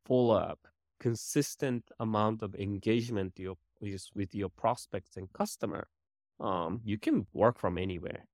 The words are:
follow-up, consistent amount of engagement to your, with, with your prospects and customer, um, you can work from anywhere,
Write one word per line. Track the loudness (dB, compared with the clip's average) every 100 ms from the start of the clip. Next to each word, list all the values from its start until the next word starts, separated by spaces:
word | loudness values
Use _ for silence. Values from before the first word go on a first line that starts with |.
follow-up, | 2 4 6 6 2 -6 _ _ _ -4
consistent | -2 -2 0 0 0 -2 -2 -2 -6 -4
amount | 0 4 2 2
of | -6
engagement | -6 -4 0 2 2 2 -2 -4
to | -6
your, | -10 -10 _ _
with, | -8 -8 -8
with | -6 -4
your | -4 -6
prospects | -2 0 0 -4 -10 -10
and | -12 -8
customer, | -4 -4 -4 -6 -6 -8 _ _ _ _ -6
um, | -2 0 -2 -4
you | -4 -2
can | 0 0 0
work | 4 4 4
from | 0 0
anywhere, | -2 -4 -8 -10 -16